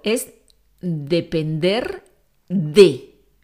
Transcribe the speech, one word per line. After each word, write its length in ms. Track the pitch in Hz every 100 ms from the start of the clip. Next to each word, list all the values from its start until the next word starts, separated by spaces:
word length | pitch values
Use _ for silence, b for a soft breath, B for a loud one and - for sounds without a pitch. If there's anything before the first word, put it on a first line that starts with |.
es 300 | 208 247 - - _ _ _ _
depender 1200 | 180 160 139 170 165 165 156 156 180 214 - 370 - _ _ _ -
de. 720 | 185 151 160 180 131 - _ _ _